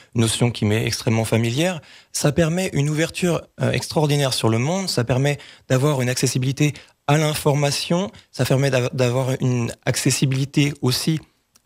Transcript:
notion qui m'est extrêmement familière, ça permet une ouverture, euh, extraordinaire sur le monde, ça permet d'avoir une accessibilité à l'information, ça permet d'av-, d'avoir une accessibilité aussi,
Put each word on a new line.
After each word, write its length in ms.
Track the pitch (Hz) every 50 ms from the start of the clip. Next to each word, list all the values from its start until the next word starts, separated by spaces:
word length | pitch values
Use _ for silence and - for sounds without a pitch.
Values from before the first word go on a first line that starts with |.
| - _ -
notion 340 | 123 113 113 - - 123 120
qui 140 | 110 - 113
m'est 200 | 104 104 113 123
extrêmement 400 | 120 - - - 117 110 113 113
familière, 560 | 110 - 113 117 117 117 135 160 185 185 156 - - - - - _
ça 220 | - - - 151 139
permet 380 | - 170 156 165 180 190 190 -
une 180 | 143 139 151
ouverture, 520 | 156 151 165 156 - - - 180 160 - - - _ - 135
euh, 80 | 120
extraordinaire 640 | 131 127 - - - 170 151 147 143 143 143 131 123
sur 140 | - - 113
le 100 | 110 113
monde, 300 | 123 147 180 196 190 170
ça 160 | - - 117
permet 340 | 113 135 123 135 143 143 135 - - - - _ -
d'avoir 340 | 131 131 131 151 151 131 123
une 60 | 127
accessibilité 640 | 123 - - 127 - 131 123 135 135 - 151 147 139 - - - _ _ _
à 100 | - 143
l'information, 960 | 156 156 151 151 - - 156 139 143 147 143 139 - - - 170 175 196 214 - - - _ -
ça 120 | - 127
permet 260 | - 135 127 139 139
d'av-, 220 | 131 127 123 - -
d'avoir 380 | 127 127 120 120 131 131 127 127 -
une 300 | - 127 123 123 117 110 - - -
accessibilité 840 | - 123 - - 143 131 - - 131 135 131 139 139 - 151 143 143 143 - -
aussi, 380 | 127 123 - - - 160 156 - - _ _ _ _ _ _ -